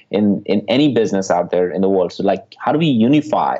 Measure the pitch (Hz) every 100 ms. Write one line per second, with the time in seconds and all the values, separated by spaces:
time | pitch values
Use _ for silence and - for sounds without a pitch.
0 | - 101 104 98 - 101 - 123 147 117
1 | 107 98 95 87 85 87 90 80 95 95
2 | 87 - 95 95 - - - 151 165 120
3 | 113 151 - 98 - 65